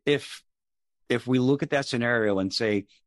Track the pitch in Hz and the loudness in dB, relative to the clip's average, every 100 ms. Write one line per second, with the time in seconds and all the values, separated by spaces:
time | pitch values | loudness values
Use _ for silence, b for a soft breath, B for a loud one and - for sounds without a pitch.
0 | - 143 - - _ _ _ _ _ _ | 0 0 -2 -18 _ _ _ _ _ _
1 | - 120 123 127 127 139 151 143 139 123 | -4 -2 0 2 2 2 0 -2 -2 -2
2 | 120 120 107 98 95 - 113 104 98 b | 0 2 2 0 -2 -2 0 0 -4 b